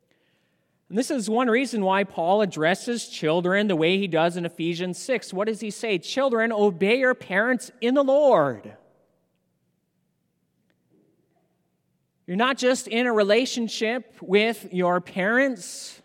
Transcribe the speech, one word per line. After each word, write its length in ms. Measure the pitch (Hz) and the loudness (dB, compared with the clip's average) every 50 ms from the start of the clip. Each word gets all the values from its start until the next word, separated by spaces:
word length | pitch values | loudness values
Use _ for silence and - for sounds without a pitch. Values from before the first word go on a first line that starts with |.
| _ _ _ _ _ _ _ _ _ _ _ _ _ _ _ _ _ - | _ _ _ _ _ _ _ _ _ _ _ _ _ _ _ _ _ -6
And 80 | 170 | -4
this 120 | 220 262 - | -4 -2 -2
is 180 | 320 262 196 | -2 -4 -2
one 200 | 208 214 240 262 240 | -2 -2 0 2 2
reason 340 | 220 254 277 233 247 214 190 | 2 0 0 -2 -2 -2 0
why 200 | 190 185 196 202 | 0 2 0 0
Paul 400 | 196 - 190 165 170 196 214 214 | -2 -4 -4 0 2 2 2 2
addresses 640 | 180 147 151 151 165 190 - - 240 240 226 - | 0 -2 0 0 0 0 0 -2 -6 -6 -6 -8
children 600 | - - - 170 151 160 180 175 180 190 202 214 | -10 -8 -4 0 0 0 2 2 2 2 2 2
the 80 | 214 185 | 2 2
way 220 | 156 160 170 185 | 2 2 2 2
he 100 | 196 202 | 2 0
does 300 | 185 160 156 165 175 170 | 0 0 0 0 0 0
in 80 | 180 170 | -4 -6
Ephesians 540 | 165 - - 160 170 170 165 185 185 175 - | -8 -6 -6 -4 -4 -4 -4 -6 -6 -8 -8
six. 340 | - - 254 220 - - 196 | -6 -4 -4 -4 -4 -6 -6
What 140 | 185 214 | -6 -4
does 120 | 220 220 196 | -4 -6 -6
he 120 | 226 208 | -8 -10
say? 260 | 190 - - 226 202 | -8 -6 -4 -4 -4
"Children, 540 | 175 - - - 262 277 269 233 226 226 233 | -4 -4 -4 -2 0 0 2 2 2 0 0
obey 480 | 226 208 208 208 175 156 190 202 233 269 | 2 2 2 2 2 2 2 2 2 2
your 160 | 262 254 247 | 2 2 0
parents 560 | - - - 180 196 220 247 254 - - - - _ | -2 -4 -2 -2 0 2 2 0 -2 -4 -10 -10 _
in 140 | - 240 262 | -2 2 2
the 80 | 285 277 | 2 4
Lord." 720 | 262 269 294 302 269 226 170 147 139 117 101 - 104 - - _ _ _ _ _ _ _ _ _ _ _ _ _ _ _ _ _ _ _ _ _ _ _ _ _ _ _ _ _ _ _ _ _ _ _ _ _ _ _ _ _ _ _ _ _ _ _ _ _ _ _ _ _ _ _ _ _ _ _ _ _ _ _ _ _ _ _ _ _ | 4 4 6 6 6 6 6 4 2 0 -4 -10 -16 -20 -20 _ _ _ _ _ _ _ _ _ _ _ _ _ _ _ _ _ _ _ _ _ _ _ _ _ _ _ _ _ _ _ _ _ _ _ _ _ _ _ _ _ _ _ _ _ _ _ _ _ _ _ _ _ _ _ _ _ _ _ _ _ _ _ _ _ _ _ _ _
You're 100 | - 180 | -4 0
not 220 | 202 240 262 269 - | 0 2 0 0 0
just 280 | 247 247 262 - - | 0 0 0 0 -2
in 200 | - 220 233 247 | -4 -2 -2 0
a 40 | 247 | 2
relationship 1040 | 233 214 208 196 208 233 262 247 - 247 233 208 - - 226 214 240 254 214 - _ - | 2 2 4 4 4 2 2 0 -2 -4 -4 -4 -4 -4 -4 -4 -4 -4 -8 -12 _ -16
with 500 | 170 170 185 208 214 233 220 - - 190 | -2 2 2 4 4 2 0 -4 -8 -6
your 300 | 185 180 180 175 175 180 | -2 0 0 2 2 0
parents. 1000 | 180 - - 196 180 208 233 247 277 269 247 180 - - - - - - - - | -2 -4 -4 -2 0 0 2 2 2 0 -2 -4 -10 -14 -16 -16 -16 -16 -18 -20